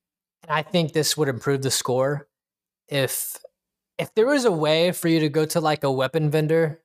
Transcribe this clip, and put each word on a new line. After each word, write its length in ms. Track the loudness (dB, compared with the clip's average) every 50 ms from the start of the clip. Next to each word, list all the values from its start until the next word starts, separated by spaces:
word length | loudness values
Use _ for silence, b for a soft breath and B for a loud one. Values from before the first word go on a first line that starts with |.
| _ _ _ _ _ _ _ _
and 80 | -8 -4
I 120 | -4 -4
think 300 | -2 0 0 0 0 0
this 240 | 0 -2 0 0 0
would 120 | 0 0 -2
improve 340 | -2 -2 -2 -2 -2 0
the 80 | 0 -2
score, 580 | -2 -2 -2 -2 0 0 0 0 -2 -4 -8 _ _ _ _ _ _ _ _ _ _ _ _ -6
if, 480 | -4 -2 -2 -2 -4 -6 -8 -8 -12 -14 -18 -20 _ _ _ _ _ _ _ _ _ -8
if 160 | -8 -4 0
there 120 | 2 2
was 180 | 4 4 2 2
a 80 | 2
way 380 | 0 2 2 2 2 2 2 0
for 180 | 0 0 0 2
you 120 | 2 2
to 80 | 2 2
go 160 | 0 0 0
to, 140 | 0 0 0
like, 240 | 0 0 0 0 0
a 80 | 0
weapon 380 | 0 0 -2 -2 0 0 0 0
vendor 520 | 0 0 0 2 2 2 2 0 -2 -6